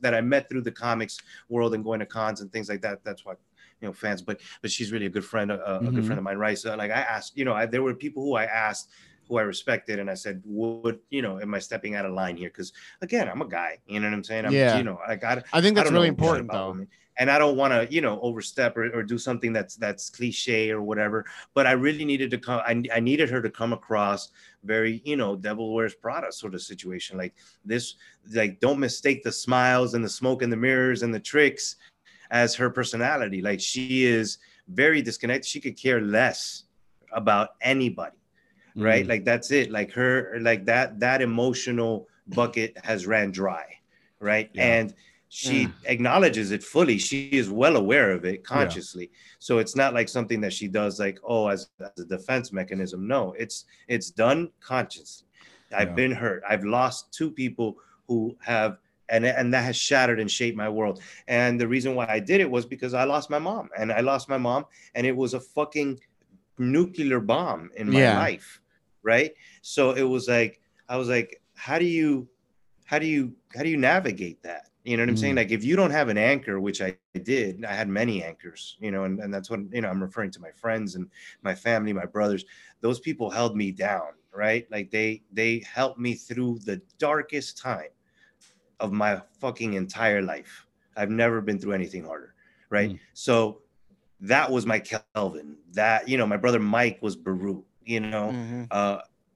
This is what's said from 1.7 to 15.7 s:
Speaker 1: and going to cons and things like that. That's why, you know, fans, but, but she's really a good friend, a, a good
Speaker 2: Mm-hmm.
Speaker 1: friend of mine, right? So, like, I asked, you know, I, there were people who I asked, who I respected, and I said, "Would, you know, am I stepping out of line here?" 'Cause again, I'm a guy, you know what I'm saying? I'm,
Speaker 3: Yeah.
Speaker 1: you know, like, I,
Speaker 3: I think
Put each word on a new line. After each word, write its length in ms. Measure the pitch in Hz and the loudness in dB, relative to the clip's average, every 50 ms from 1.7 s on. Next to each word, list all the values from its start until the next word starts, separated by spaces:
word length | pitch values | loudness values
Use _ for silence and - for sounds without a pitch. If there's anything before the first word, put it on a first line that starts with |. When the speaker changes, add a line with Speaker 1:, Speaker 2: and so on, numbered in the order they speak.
| 110 | 0
Speaker 1:
and 80 | 107 107 | -2 -4
going 160 | 110 113 107 | -4 -4 -4
to 60 | 104 - | -4 -6
cons 340 | - 113 110 110 104 104 | -6 -4 -2 -2 -4 -6
and 100 | 101 95 | -8 -8
things 160 | - 110 104 104 | -8 -8 -6 -6
like 140 | 104 98 | -6 -4
that. 220 | 101 104 101 - - | -4 -6 -6 -6 -10
That's 200 | 107 101 - - | -12 -12 -12 -12
why, 80 | 98 92 - _ _ _ _ _ _ _ - | -16 -16 -16 _ _ _ _ _ _ _ -12
you 80 | 113 101 | -12 -12
know, 60 | 92 | -10
fans, 300 | - - 104 101 90 87 | -6 -4 -4 -4 -4 -4
but, 180 | 107 101 - - - - - - | -8 -10 -10 -10 -20 -16 -10 -8
but 80 | 104 | -6
she's 200 | - - 117 101 | -6 -4 -6 -4
really 140 | 113 110 101 | -4 -4 -4
a 40 | 95 | -2
good 140 | 90 104 92 | -4 -4 -4
friend, 280 | - - 110 101 101 | -2 -2 -2 -2 -2
a, 20 | 104 90 85 101 95 95 | -2 -4 -4 -4 -4 -2
a 20 | |
good 140 | 120 120 127 | -2 0 0
Speaker 2:
Mm-hmm. 120 | 120 110 107 | 0 0 0
Speaker 1:
friend 100 | 107 101 | -2 -2
of 60 | 95 | -4
mine, 140 | 98 98 101 | -4 -4 -2
right? 200 | 107 107 101 - | 0 0 0 -2
So, 180 | - 110 107 | -4 -6 -6
like, 140 | 107 104 104 | -4 -4 -2
I 120 | 110 131 | -2 -2
asked, 360 | 127 113 110 107 - - - 139 | -2 -2 -4 -4 -6 -8 -6 -4
you 80 | 131 | -2
know, 80 | 127 110 | 0 0
I, 140 | 107 117 113 | 0 0 0
there 160 | 117 127 135 | 0 0 0
were 100 | 131 120 | 0 -2
people 300 | 127 147 147 - 135 135 | -4 -6 -8 -8 -4 -2
who 100 | 143 127 | 0 0
I 100 | 110 110 | 0 0
asked, 440 | 110 110 113 110 107 101 - - _ _ - - _ _ _ _ - | 0 0 0 0 0 -2 -4 -10 _ _ -20 -20 _ _ _ _ -4
who 100 | 120 113 | -2 0
I 60 | 107 | 0
respected, 560 | 101 90 - - 131 117 104 - - 107 101 | 0 -2 -6 -2 -2 -2 -2 -2 -4 -6 -4
and 100 | 98 98 | -4 -4
I 60 | 95 | -6
said, 260 | 92 - 104 95 92 98 | -6 -6 -10 -10 -10 -10
"Would, 540 | 107 104 107 113 117 117 117 117 117 113 113 _ - | -8 -6 -4 -4 -4 -4 -2 -2 -4 -4 -4 _ -8
you 100 | 139 139 | -4 -4
know, 180 | 127 104 95 95 | -2 -4 -4 -6
am 140 | 104 104 104 | -6 -4 -4
I 60 | 98 | -6
stepping 340 | - - 117 107 - 107 104 | -6 -6 -8 -8 -6 -6 -4
out 100 | 101 98 95 | -4 -4 -4
of 60 | 92 | -4
line 220 | 95 95 90 90 | -2 -4 -4 -4
here?" 140 | 85 90 85 | -6 -10 -12
'Cause 240 | - - 92 - - - - - - - | -10 -10 -12 -12 -14 -20 -20 -20 -16 -12
again, 280 | 185 175 233 233 160 95 | -8 -2 -2 0 0 -2
I'm 140 | 90 135 156 | -4 -6 -8
a 40 | 101 | -6
guy, 300 | 85 85 85 80 82 - _ | -6 -6 -6 -6 -8 -10 _
you 140 | - 104 104 | -8 -6 -4
know 80 | 107 107 | -2 -2
what 80 | 107 | -2
I'm 80 | 101 92 | -4 -6
saying? 220 | - 110 110 107 | -6 -6 -4 0
I'm, 60 | 107 | 2
Speaker 3:
Yeah. 240 | 139 139 131 120 110 107 | 4 4 6 6 4 4
Speaker 1:
you 40 | 120 | 2
know, 140 | 107 92 87 90 113 | -2 -6 -8 -6 -6
like, 160 | 110 95 117 | -6 -4 -2
I, 200 | 113 127 123 - - - | -2 -2 -2 -2 0 2
Speaker 3:
I 80 | 165 | 4
think 160 | 175 208 | 6 6